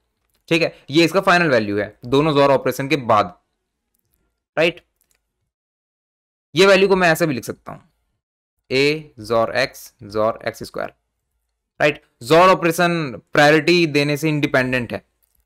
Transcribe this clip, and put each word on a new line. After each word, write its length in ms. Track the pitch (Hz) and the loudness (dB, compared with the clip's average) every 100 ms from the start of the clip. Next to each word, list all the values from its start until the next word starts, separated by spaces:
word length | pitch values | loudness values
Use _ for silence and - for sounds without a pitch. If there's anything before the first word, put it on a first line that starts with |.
| _ _ _ _ - | _ _ _ _ -4
ठीक 120 | 160 | -2
है। 120 | 160 - - | -2 -6 -2
ये 120 | 143 165 | 0 2
इसका 160 | 185 | 0
फाइनल 280 | 190 175 165 | 0 2 2
वैल्यू 280 | 120 104 101 | 0 0 -4
है 180 | 101 - 123 | -6 -12 -2
दोनों 260 | 135 156 143 | 0 2 2
जोर 160 | 139 | 2
ऑपरेशन 360 | 131 131 120 135 | 2 -2 -6 -6
के 60 | 151 117 | -4 0
बाद, 280 | 107 95 - _ _ _ _ _ _ _ _ _ _ _ - | 0 0 -8 _ _ _ _ _ _ _ _ _ _ _ -2
राइट? 240 | 170 165 _ _ _ _ _ _ _ _ _ _ _ _ _ _ _ _ _ 147 | -2 -4 _ _ _ _ _ _ _ _ _ _ _ _ _ _ _ _ _ 2
ये 100 | 196 | 4
वैल्यू 200 | 190 190 | 4 4
को 60 | 190 | 2
मैं 160 | 175 | 0
ऐसे 160 | 156 165 | 0 -2
भी 60 | |
लिख 100 | 120 | -4
सकता 280 | - - - | -10 -14 -18
हूँ, 100 | 101 _ _ _ _ _ _ _ _ - | -20 _ _ _ _ _ _ _ _ -6
ए 440 | 131 143 156 151 - | -2 0 -2 -10 -18
जोर 340 | 107 113 - 117 | -4 -2 0 -2
एक्स, 360 | 135 - - _ 107 | -6 -8 -20 _ -10
जोर 340 | 107 107 113 - | -4 -4 -4 -10
एक्स 180 | - | -12
स्क्वायर, 300 | 104 - - - _ _ _ _ _ _ _ - | -14 -12 -12 -16 _ _ _ _ _ _ _ -4
राइट? 220 | 147 147 _ _ | -2 -4 _ _
जोर 260 | 120 160 190 | 2 4 6
ऑपरेशन 720 | 170 170 165 175 170 147 117 - | 4 0 0 -2 -2 -6 -12 -4
प्रायोरिटी 520 | - 147 156 151 175 165 | 2 4 4 2 2 0
देने 280 | 143 143 147 | 0 -2 -2
से 120 | 160 | -4
इंडिपेंडेंट 640 | 151 147 139 127 127 117 | -2 -2 -2 -2 -4 -6
है, 100 | 95 - _ _ _ | -10 -14 _ _ _